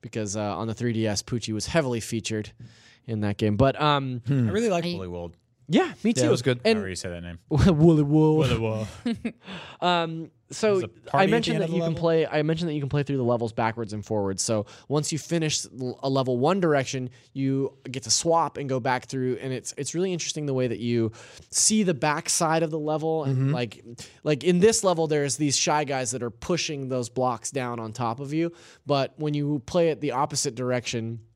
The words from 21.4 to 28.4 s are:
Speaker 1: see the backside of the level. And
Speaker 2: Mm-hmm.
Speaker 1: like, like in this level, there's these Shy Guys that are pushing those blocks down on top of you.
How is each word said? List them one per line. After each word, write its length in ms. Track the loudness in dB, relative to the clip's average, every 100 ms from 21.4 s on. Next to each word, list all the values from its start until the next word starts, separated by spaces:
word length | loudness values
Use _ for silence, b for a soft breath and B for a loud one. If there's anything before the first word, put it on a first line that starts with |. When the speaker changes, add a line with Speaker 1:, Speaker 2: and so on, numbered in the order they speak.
| B
Speaker 1:
see 320 | 0 2 4
the 120 | 2 2
backside 680 | 0 0 -2 0 2 2
of 60 | 0
the 80 | -2
level. 440 | -2 -2 0 -2
And 120 | 0 0
Speaker 2:
Mm-hmm. 180 | 0
Speaker 1:
like, 300 | 0 -2 -8 -18 -18 B B
like 200 | -2 0
in 160 | 2 6
this 240 | 6 6
level, 240 | 2 2 2
there's 280 | 2 0 0
these 220 | 0 2
Shy 260 | 2 0
Guys 280 | 0 -2 -4
that 100 | -4
are 60 | -6
pushing 580 | -8 -4 -2 -2 -6 -4
those 200 | -4 -2
blocks 400 | 0 0 0 -4
down 280 | -4 -4 -6
on 120 | -8
top 280 | -4 -2 -2
of 120 | -4
you. 200 | -2